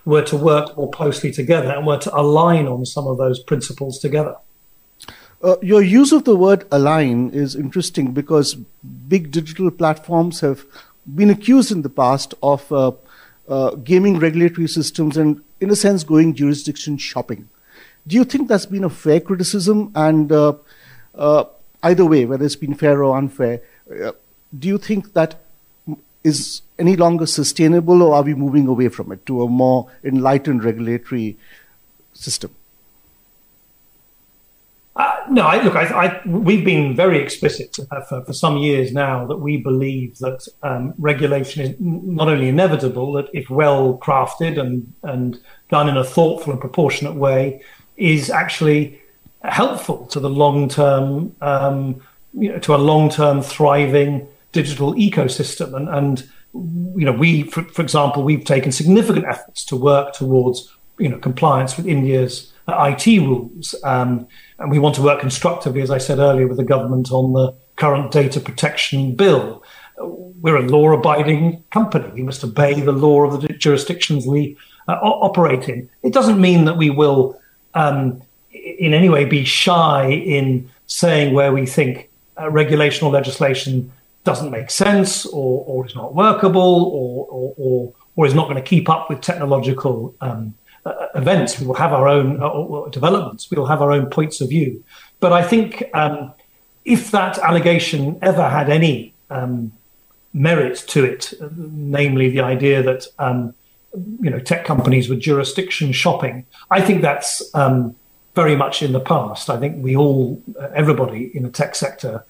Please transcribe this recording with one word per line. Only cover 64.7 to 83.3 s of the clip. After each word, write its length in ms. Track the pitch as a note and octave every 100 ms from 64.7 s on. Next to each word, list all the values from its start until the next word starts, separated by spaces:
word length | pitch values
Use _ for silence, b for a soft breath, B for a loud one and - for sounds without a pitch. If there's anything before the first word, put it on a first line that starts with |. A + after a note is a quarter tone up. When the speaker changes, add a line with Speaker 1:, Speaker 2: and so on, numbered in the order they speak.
Speaker 1:
we 80 | D3
want 160 | D3
to 80 | C3+
work 160 | C#3+ C#3+
constructively, 640 | C3 - E3+ - C#3+ C3
as 80 | C3+
I 80 | C3
said 220 | - C#3
earlier, 260 | C#3+ C3 B2+
with 100 | B2+
the 80 |
government 460 | B2 C3+ A#2+ B2+ B2
on 220 | C3 C3
the 200 | C3 C3 - _
current 380 | - D3+ C#3 -
data 260 | D3+ C3 C#3
protection 800 | - - D3 - - C#3 C3+ A#2+
bill. 480 | C3+ C#3 G#2+ - B B B -
We're 580 | - - F#3 F3+ D#3+ D3
a 60 |
law-abiding 1040 | B2 D3 D#3 D3+ D#3 D3+ D3+ D3+ E3 E3 -
company. 360 | G#3+ A3+ D3+ -
We 100 | B2
must 220 | C3 C3
obey 360 | A#2+ A2+ C#3+ C#3+
the 120 | C#3+
law 320 | C3+ D3+ C#3+
of 180 | C#3+ C#3
the 60 | D3+
jurisdictions 760 | - D3+ C#3 - F3 - C#3+
we, 320 | B2 C#3+ C#3+ - b b b
uh, 100 | -
o-, 180 | G#3+ -
operate 460 | F#3+ F3+ D#3 C3 -
in. 220 | A#2+ - _
It 80 | B3+
doesn't 280 | C4 G#3+ G3+
mean 240 | F#3 F3 D#3
that 100 | E3+
we 140 | D3+
will, 500 | C#3 D3 C#3 B2+ B B B _
um, 480 | E3 D3 C#3 C3 B2 - _ _
in 420 | - - - E3
any 140 | D3+ F3+
way 160 | D3
be 200 | C#3 D3
shy 640 | C3 - F#3 F3 D#3+ C#3 C3
in 640 | D3 F#3 C#3 C3+ B2+ - b -
saying 480 | - F3 D3+ C#3+
where 180 | C3+ C#3
we 140 | C3+ B2+
think, 420 | - C3 B2+ - _ _ -
uh, 80 | D#3
regulation 600 | D3+ D3 D3+ D3 - D3+
or 40 |
legislation 800 | C#3 B2+